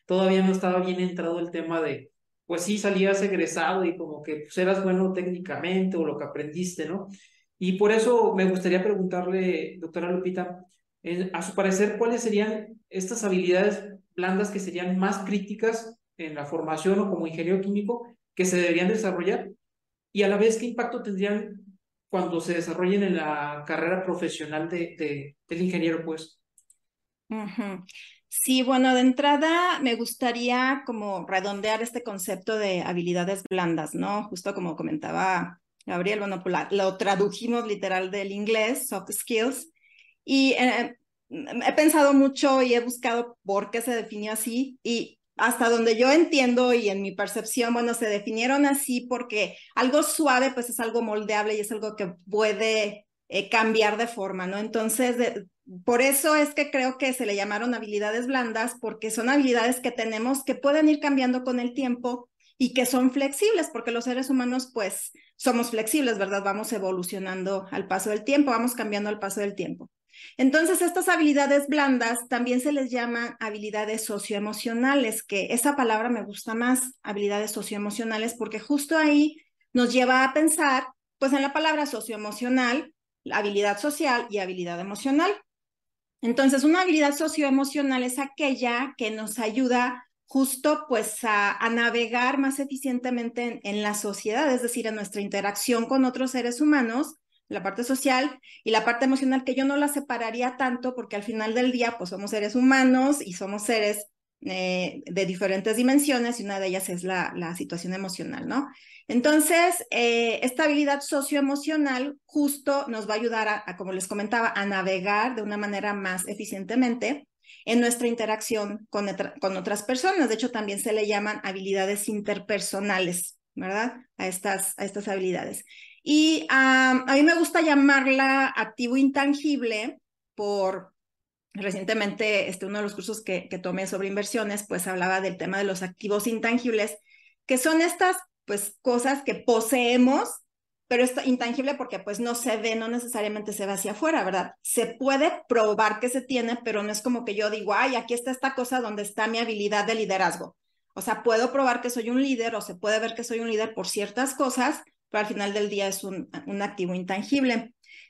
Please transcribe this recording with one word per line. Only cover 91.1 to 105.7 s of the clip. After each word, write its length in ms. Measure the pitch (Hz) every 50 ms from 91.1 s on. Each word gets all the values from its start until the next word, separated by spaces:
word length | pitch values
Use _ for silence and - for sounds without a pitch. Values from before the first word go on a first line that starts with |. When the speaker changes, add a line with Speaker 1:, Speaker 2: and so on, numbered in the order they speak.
| - - -
Speaker 2:
a, 280 | 220 208 208 202 202
a 180 | - - 226 226
navegar 680 | 233 233 233 233 214 233 233 214 240 240 247 254 277
más 220 | 277 269 269 269 -
eficientemente 840 | 269 277 269 262 - 269 247 240 247 254 247 240 233 233 233 247 240
en, 160 | 240 226 - -
en 180 | 202 202 208
la 120 | 208 208 208
sociedad, 580 | 208 - 208 196 - - 214 214 262 311 285
es 100 | 254 240
decir, 260 | 233 233 - 254 220
en 80 | 220 220
nuestra 260 | 214 202 190 - 208
interacción 640 | 202 196 202 196 190 202 202 - - - 240 226 233
con 200 | - 262 269 262
otros 260 | 254 254 247 262 254
seres 280 | - 254 233 240 240 240
humanos, 560 | 302 302 302 277 240 220 233 262 302 - - _ _ _ _ _ _ -
la 140 | 208 196 175
parte 200 | 196 190 233 240
social 560 | 269 269 262 - 269 254 254 277 294 - - _ - - - -
y 80 | 220
la 120 | 220 220 220
parte 220 | 233 - - 269
emocional, 380 | 262 269 269 269 262 262 262 262
que 120 | 262 254
yo 100 | 262 262
no 120 | 277 285
la 100 | 294 285
separaría 720 | 285 285 277 277 - 240 240 233 220 220 240 247 262 247
tanto 380 | - 269 254 247 240 247 254 254
porque 200 | 247 214 - 214
al 80 | 202 202
final 300 | 233 220 220 214 220 226
del 180 | 247 247 254
día, 240 | 247 233 240 233 233
pues, 120 | - 185 180
somos 220 | 196 190 202 202
seres 240 | 220 214 208 214 247
humanos 600 | 247 254 262 269 262 262 254 254 262 262 277 294 285
y 120 | - 190 175
somos 300 | - 202 190 202 208 208
seres, 440 | - 233 220 208 208 214 214 - _ _ _ _ _ _ -
eh, 600 | - 185 185 185 185 185 185 185 180 - - - -
de 200 | - 180 196 190
diferentes 520 | 175 185 175 208 185 190 196 190 220